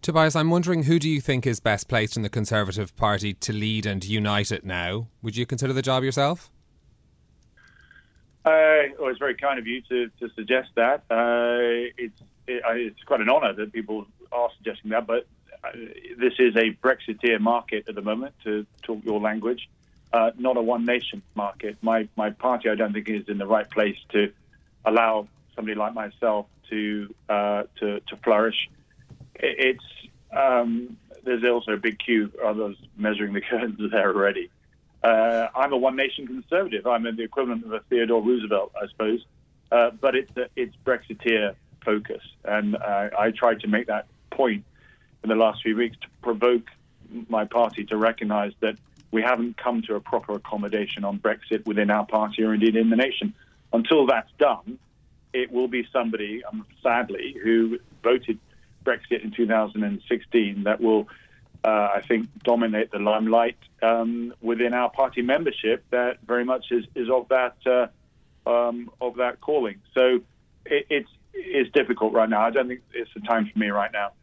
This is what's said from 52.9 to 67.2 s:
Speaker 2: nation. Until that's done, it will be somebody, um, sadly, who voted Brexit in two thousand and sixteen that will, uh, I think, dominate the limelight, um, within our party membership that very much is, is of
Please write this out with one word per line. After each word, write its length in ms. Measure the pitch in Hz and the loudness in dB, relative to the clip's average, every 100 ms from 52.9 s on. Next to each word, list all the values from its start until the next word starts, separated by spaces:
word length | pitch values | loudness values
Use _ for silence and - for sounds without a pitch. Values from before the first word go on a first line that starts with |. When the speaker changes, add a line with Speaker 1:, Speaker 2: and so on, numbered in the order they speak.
| 113 | 4
Speaker 2:
nation. 380 | 135 - 208 - - _ _ | 2 -2 -6 -8 -20 _ _
Until 340 | 117 113 160 131 | -2 4 4 6
that's 260 | 120 - _ | 2 0 _
done, 400 | 147 107 104 127 _ _ _ _ _ | 2 2 -6 -16 _ _ _ _ _
it 200 | 127 123 | -4 -2
will 160 | 123 127 | 0 0
be 200 | 123 113 | -2 -2
somebody, 500 | 131 117 110 104 110 107 | -2 -2 -4 -6 -8 -10
um, 200 | 110 104 _ | -12 -14 _
sadly, 560 | 131 120 113 98 76 139 | 0 0 0 -6 -10 -4
who 360 | 107 113 113 120 - - | 2 4 4 -2 -10 -4
voted 360 | 117 127 - 110 _ - _ - | 2 2 0 -6 _ -20 _ -6
Brexit 400 | - 120 - 113 | -2 -2 -2 -4
in 80 | 110 | -4
two 160 | 104 113 | -2 2
thousand 360 | 110 107 107 | 2 0 -2
and 180 | 104 101 - | -4 -4 -2
sixteen 540 | 120 - 117 101 101 | -4 2 2 2 -2
that 180 | 101 110 | -2 0
will, 260 | 117 110 107 - _ _ - - | 2 2 0 -14 _ _ -20 -4
uh, 260 | 110 107 101 101 | 0 2 2 -2
I 60 | - | 0
think, 220 | 113 113 - | -2 -2 -6
dominate 480 | - 117 117 107 - | 0 2 2 0 -2
the 80 | 104 | -2
limelight, 580 | 104 107 110 117 117 127 - _ | 0 2 2 2 2 -2 -20 _
um, 520 | 113 117 113 117 120 - | 2 2 0 -4 -8 -8
within 320 | 117 117 120 | -4 0 0
our 160 | 123 123 | 2 -2
party 320 | - 131 123 | 0 0 0
membership 640 | 120 143 160 - 110 120 _ | 0 0 0 -2 -2 -2 _
that 260 | 123 123 127 - | 0 0 -4 -4
very 160 | 120 | -2
much 220 | 120 127 - | 0 -2 0
is, 140 | 120 113 - | -2 -2 -6
is 140 | 117 | 0
of 200 | 127 | 0